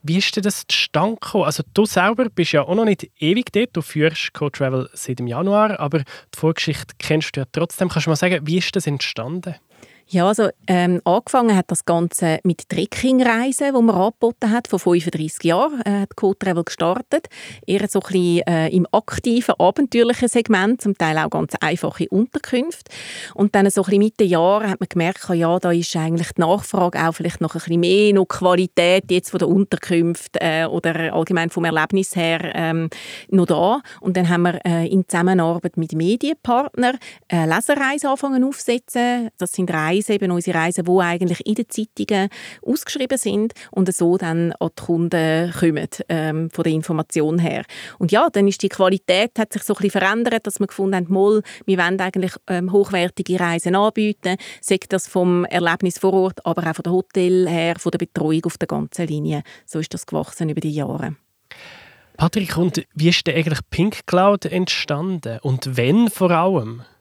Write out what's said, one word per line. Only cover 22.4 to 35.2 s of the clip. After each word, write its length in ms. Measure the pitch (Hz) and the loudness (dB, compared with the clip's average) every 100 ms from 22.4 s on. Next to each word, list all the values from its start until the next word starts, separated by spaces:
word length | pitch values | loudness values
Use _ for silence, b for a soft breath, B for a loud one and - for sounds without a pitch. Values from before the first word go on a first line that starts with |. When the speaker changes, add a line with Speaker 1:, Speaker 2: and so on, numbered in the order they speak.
| - 247 311 - - B B B B | -2 -2 -2 -8 -16 B B B B
Speaker 2:
Und 220 | - 202 202 | 0 2 4
dann 120 | 196 | 4
so 100 | 202 | 4
ein 40 | 190 | 2
bisschen 180 | 202 | 4
mit 160 | 214 - | 2 2
den 80 | 202 | 2
Jahren 420 | 170 170 208 214 | 4 4 2 0
hat 100 | 190 | -4
man 100 | 180 | -2
gemerkt, 380 | 180 170 190 - | 0 0 -2 -2
ja, 300 | 175 165 180 | 0 2 2
da 140 | 180 | 2
ist 240 | 170 170 170 | 0 0 -4
eigentlich 380 | 160 170 170 | -2 -2 -2
die 80 | - | 0
Nachfrage 640 | 165 202 - 202 180 - | 2 0 0 0 0 2
auch 100 | 165 | -2
vielleicht 280 | 160 175 - | 0 -6 -4
noch 140 | 160 170 | -4 -4
ein 60 | |
bisschen 180 | - 170 | -2 0
mehr, 340 | 175 190 208 | 4 4 6
noch 140 | 196 185 | 4 2
Qualität 800 | - 180 180 180 - 175 185 - | 0 2 2 2 2 4 4 2
jetzt 220 | 180 - | -2 0
von 80 | 185 | -2
der 80 | - | 2
Unterkünfte, 920 | 190 196 175 - 170 170 170 - - | 2 2 -2 0 0 2 -2 -6 -2
äh, 260 | 165 160 165 | -2 0 -2
oder 500 | 170 165 160 160 - | -2 -2 -2 -2 -2
allgemein 340 | 160 180 165 | 0 0 0
vom 160 | 180 170 | -2 -2
Erlebnis 500 | 156 156 196 190 - | 0 0 0 0 -2
her, 360 | 165 165 170 | 0 -2 -4
ähm, 380 | - 165 165 160 B B B B | -4 -2 -2 -4 B B B B
noch 160 | 190 175 | 2 4
da. 340 | 160 180 262 B B | 2 2 0 B B
Und 140 | - 185 | -4 0
dann 120 | 180 | 2
haben 140 | 175 | 2
wir, 200 | 175 - 180 | 2 0 -2
äh, 200 | 170 165 | 0 2
in 200 | 190 180 | 0 0
Zusammenarbeit 680 | 175 | 0